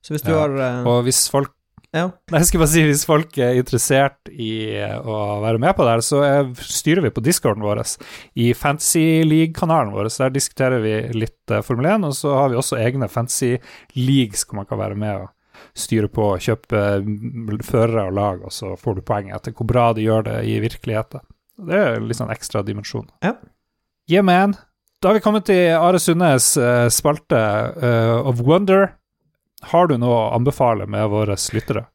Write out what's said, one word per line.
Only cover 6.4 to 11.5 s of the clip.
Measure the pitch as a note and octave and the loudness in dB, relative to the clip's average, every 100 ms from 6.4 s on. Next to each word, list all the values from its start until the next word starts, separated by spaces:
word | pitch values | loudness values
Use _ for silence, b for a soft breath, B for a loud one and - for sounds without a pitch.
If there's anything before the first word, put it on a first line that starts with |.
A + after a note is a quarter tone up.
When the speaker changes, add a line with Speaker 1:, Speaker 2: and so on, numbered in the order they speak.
| C3+ B2 | 0 -6
Speaker 2:
styrer | - - D3 F3 | -10 -4 0 2
vi | C3+ | 0
på | B2+ | 0
Discorden | A#2 F3 B2+ G#2+ | 0 0 0 -2
vår, | G#2 G#2+ A2+ - B B B | -2 -2 -4 -10 B B B
i | - A#2 | 0 0
Fantasy | A#2+ D3 D3 - E3+ D#3+ D#3+ | 2 0 0 0 2 4 4
League-kanalen | D#3+ D#3 D#3+ D#3+ E3+ D#3+ A2 | 4 4 2 0 0 2 0
vår, | G2+ G#2+ | -2 -4
så | - | 0
der | C3 | -2
diskuterer | C3+ - - C3 B2+ | 0 -6 -2 0 0
vi | G#2+ G#2+ A#2 A2+ | 0 -2 -4 -4
litt, | A2 _ - | -4 _ -4